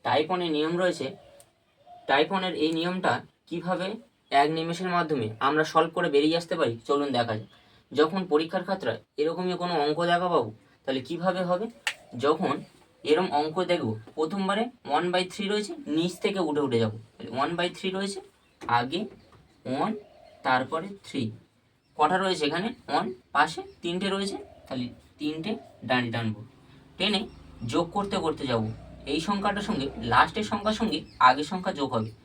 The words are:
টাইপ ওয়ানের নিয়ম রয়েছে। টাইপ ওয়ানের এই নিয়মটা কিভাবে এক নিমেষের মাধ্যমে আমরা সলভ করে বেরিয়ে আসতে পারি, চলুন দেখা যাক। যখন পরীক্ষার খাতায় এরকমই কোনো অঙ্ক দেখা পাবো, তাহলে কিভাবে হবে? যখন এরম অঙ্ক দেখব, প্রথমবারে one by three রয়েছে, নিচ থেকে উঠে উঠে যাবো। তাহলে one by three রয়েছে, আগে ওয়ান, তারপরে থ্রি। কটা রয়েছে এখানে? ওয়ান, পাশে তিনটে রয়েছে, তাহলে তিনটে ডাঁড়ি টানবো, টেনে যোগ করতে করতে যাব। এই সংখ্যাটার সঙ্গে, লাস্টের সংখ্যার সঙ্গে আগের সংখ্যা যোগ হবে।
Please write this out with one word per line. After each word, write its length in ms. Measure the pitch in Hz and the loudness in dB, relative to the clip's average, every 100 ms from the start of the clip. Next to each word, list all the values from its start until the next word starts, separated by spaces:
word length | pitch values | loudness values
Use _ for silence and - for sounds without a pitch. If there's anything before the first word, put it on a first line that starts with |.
| - | 2
টাইপ 200 | 143 156 | 2 2
ওয়ানের 220 | 180 175 151 | 0 0 0
নিয়ম 180 | 156 175 | 2 2
রয়েছে। 260 | 185 - 135 - - - - _ _ _ - - - | 2 0 -6 -8 -20 -20 -20 _ _ _ -20 -14 0
টাইপ 200 | 135 156 | 2 2
ওয়ানের 220 | 190 185 151 | 0 -2 0
এই 80 | 156 165 | 0 2
নিয়মটা 360 | 175 185 - - - _ _ | -2 0 0 -2 -6 _ _
কিভাবে 380 | 170 170 170 190 226 - _ _ 139 | -6 -2 -2 -2 -6 -14 _ _ 2
এক 80 | 151 160 | 4 0
নিমেষের 320 | 165 170 185 175 | -2 -4 0 0
মাধ্যমে 320 | 160 143 110 113 135 | 0 0 -2 0 2
আমরা 160 | 156 156 | 2 4
সলভ 180 | 165 165 175 | 4 4 0
করে 100 | 175 143 | 4 4
বেরিয়ে 220 | 156 165 | 4 2
আসতে 160 | 165 170 | -2 0
পারি, 140 | 127 113 - | 0 0 0
চলুন 220 | 143 143 123 | 0 2 0
দেখা 160 | 120 107 | 0 -4
যাক। 100 | - - _ _ _ | -8 -20 _ _ _
যখন 280 | 135 156 190 175 | 2 2 2 2
পরীক্ষার 320 | 151 160 190 - | 2 2 -2 -2
খাতায় 320 | 190 - - _ - | -2 -2 -4 _ -2
এরকমই 340 | 156 165 180 175 | 0 0 -2 -2
কোনো 120 | 175 170 | 0 0
অঙ্ক 160 | 147 151 170 | 2 2 2
দেখা 160 | 175 180 | 4 4
পাবো, 160 | 160 113 - _ _ | 2 0 -8 _ _
তাহলে 180 | - 131 120 | -4 -4 -4
কিভাবে 340 | 165 185 180 175 | -2 0 0 0
হবে? 160 | 180 226 - - - - 123 139 | 0 -2 -6 -8 -8 -14 -2 2
যখন 280 | 160 180 - - - _ _ | 2 0 -2 -6 -20 _ _
এরম 240 | - 156 185 143 | 2 2 4 0
অঙ্ক 160 | 160 170 175 | 0 -2 0
দেখব, 180 | 170 120 110 - - | 0 0 -4 -8 -4
প্রথমবারে 480 | 160 196 190 202 247 - - 147 | -2 0 0 0 -2 -6 -2 0
one 100 | 175 | 2
by 100 | 180 185 | 0 0
three 140 | - 196 | -4 -2
রয়েছে, 200 | 208 208 339 - 151 | -2 -2 -8 -2 0
নিচ 180 | 180 - | 0 0
থেকে 160 | 202 196 156 | -2 0 0
উঠে 120 | 147 139 | 0 2
উঠে 120 | 117 | 2
যাবো। 140 | 110 110 - - | 0 -2 -16 -16
তাহলে 160 | - 120 | -8 -2
one 100 | 165 170 | -2 0
by 80 | 175 175 | -2 -2
three 140 | 190 190 | -4 -2
রয়েছে, 220 | 196 - - _ _ _ - 117 | -4 -6 -12 _ _ _ 0 0
আগে 200 | 123 170 220 - - - _ _ - | 2 -4 -6 -12 -20 -20 _ _ -6
ওয়ান, 220 | 131 208 220 - - - - 131 | -2 -2 -4 -10 -20 -20 -6 0
তারপরে 420 | 127 131 160 196 196 - | 0 0 -4 -6 -14 -8
থ্রি। 160 | 135 113 - _ _ _ _ _ - | -4 -4 -6 _ _ _ _ _ 0
কটা 200 | 156 185 | 2 4
রয়েছে 200 | 190 170 147 | 2 0 0
এখানে? 180 | 165 214 - - | 0 -4 -8 -2
ওয়ান, 160 | 143 208 - _ 151 | -2 -2 -8 _ 2
পাশে 260 | 160 359 381 - | 2 0 -12 -8
তিনটে 240 | 170 180 196 196 | -4 -2 0 -2
রয়েছে, 220 | 196 - - - - | -2 -6 -12 -20 -8
তাহলে 200 | 127 123 - - _ | -6 -6 -10 -20 _
তিনটে 320 | 151 156 180 233 - - 120 | -6 -4 -4 -6 -8 -14 0
ডাঁড়ি 200 | 127 120 | 0 0
টানবো, 260 | 117 113 107 - - - - - - | -2 -4 -6 -12 -20 -20 -20 -20 -4
টেনে 240 | 190 202 226 - - - 110 | 0 0 -4 -14 -20 -10 -2
যোগ 120 | 151 170 202 | 0 0 -2
করতে 220 | 202 196 160 | -2 0 0
করতে 180 | - 139 | -2 -2
যাব। 120 | 117 110 - - - 135 | 0 -2 -6 -14 -14 -4
এই 80 | 151 180 | -2 0
সংখ্যাটার 380 | 202 208 202 - | 0 0 -2 -2
সঙ্গে, 160 | 170 131 117 113 | -2 -2 -4 0
লাস্টের 320 | - - 220 214 | 4 4 2 -2
সংখ্যার 260 | 208 208 220 | -2 -2 0
সঙ্গে 200 | 226 156 - - - | 0 -2 -6 4 6
আগের 200 | 143 151 | 6 -2
সংখ্যা 220 | 185 185 165 | -4 -4 -2
যোগ 100 | 135 117 | -2 -2
হবে। 140 | 110 - | -4 -8